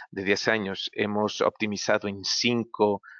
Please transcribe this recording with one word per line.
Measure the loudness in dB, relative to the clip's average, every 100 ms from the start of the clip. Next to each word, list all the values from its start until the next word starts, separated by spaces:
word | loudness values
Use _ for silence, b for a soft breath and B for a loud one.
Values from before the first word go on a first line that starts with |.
| B
de | -4
diez | 0 2 2
años, | 0 0 -6 -6
hemos | -2 -2 0 0 2
optimizado | 0 0 -4 -2 0 0 0
en | -6
cinco, | -4 0 2 0 -2 2 2 2 B